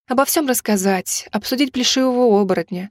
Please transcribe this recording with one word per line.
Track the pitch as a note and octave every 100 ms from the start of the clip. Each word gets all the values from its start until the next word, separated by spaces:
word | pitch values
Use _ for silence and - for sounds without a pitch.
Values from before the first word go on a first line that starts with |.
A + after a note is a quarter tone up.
| -
обо | B3 C4+
всём | - C#4+
рассказать, | B3 - G#3 F#3+ F#3+ - - -
обсудить | G#3+ - B3+ C#4
плешивого | B3+ B3 - C4 B3 B3 G3+
оборотня, | G3 A3 B3 F3+ G3